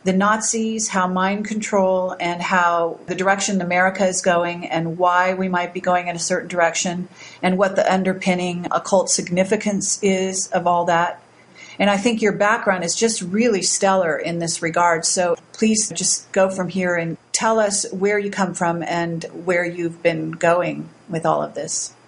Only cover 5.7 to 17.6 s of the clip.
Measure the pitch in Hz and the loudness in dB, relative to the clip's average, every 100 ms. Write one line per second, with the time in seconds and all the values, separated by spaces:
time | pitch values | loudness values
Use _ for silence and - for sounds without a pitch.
5.7 | 185 180 180 175 170 - 180 175 180 165 | -4 0 0 0 -6 -2 -4 -2 2 2
6.7 | 170 180 175 180 - - - 185 185 196 | 2 -4 -4 -8 -12 -20 -4 0 2 2
7.7 | 196 - 190 185 185 190 180 180 180 175 | 2 2 2 0 -2 0 0 -2 -4 -4
8.7 | 170 - 196 180 - 190 175 190 214 214 | -4 0 0 2 -2 -2 0 2 0 0
9.7 | 294 202 - 202 190 190 190 - 185 175 | -2 -4 -2 0 0 -2 -4 -4 -2 2
10.7 | 175 175 170 175 - - _ - - - | 2 2 2 2 -4 -16 _ -20 -20 -20
11.7 | - 196 196 196 220 214 170 208 233 214 | 0 2 2 0 2 0 2 2 2 2
12.7 | 185 170 - 226 220 175 202 240 202 - | 0 -2 0 0 0 -4 0 2 2 0
13.7 | - 196 190 170 147 - 170 170 - 165 | 0 2 4 2 0 -2 -4 -4 -4 -2
14.7 | 170 175 165 165 - 180 170 - - 220 | 2 2 2 0 0 0 0 -4 -2 2
15.7 | 214 - 170 185 - - - 190 190 175 | 2 -2 -4 -2 -4 -2 2 2 2 -4
16.7 | 185 180 175 165 156 _ - 226 220 | -2 0 0 -2 -6 _ -2 2 2